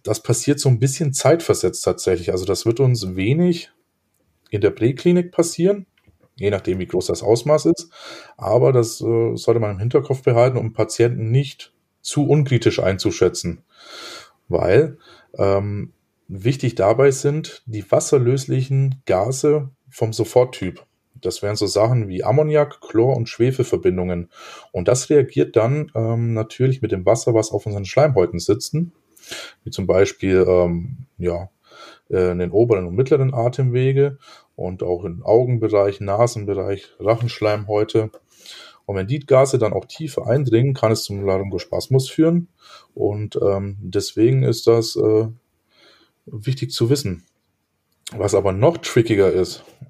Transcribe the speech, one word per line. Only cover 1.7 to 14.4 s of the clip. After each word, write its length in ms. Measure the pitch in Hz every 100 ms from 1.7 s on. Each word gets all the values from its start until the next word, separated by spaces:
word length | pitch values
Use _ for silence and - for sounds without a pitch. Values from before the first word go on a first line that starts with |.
| -
tatsächlich. 480 | - 90 - 87 87
Also 140 | 92 92
das 180 | 92
wird 160 | 113 113
uns 340 | 135 120 95
wenig 560 | 92 98 151 175 170 - _ _ _ _ _ _ _ _
in 120 | 104
der 80 | 101
Präklinik 600 | - 117 131 175 175 175
passieren, 560 | - 165 - 175 208 185 _ _ _ _ -
je 140 | 98
nachdem, 280 | 98 - 95
wie 60 | 87
groß 200 | 90 -
das 160 | 87
Ausmaß 440 | - 117 147 151 165
ist. 240 | 170 - - - - - -
Aber 360 | - 113 139
das, 280 | 127 113 -
äh, 360 | 113 113 113 117
sollte 240 | - 117
man 100 | 107
im 60 | 95
Hinterkopf 440 | 113 147 139 131
behalten, 340 | - 117 127 123
um 160 | 107
Patienten 580 | - 107 - 120 123 110
nicht 420 | 123 139 - - _ _ _
zu 260 | - - 139
unkritisch 540 | 147 135 123 - -
einzuschätzen. 800 | 92 95 104 90 92 - 87 85 _ _ - - - - - _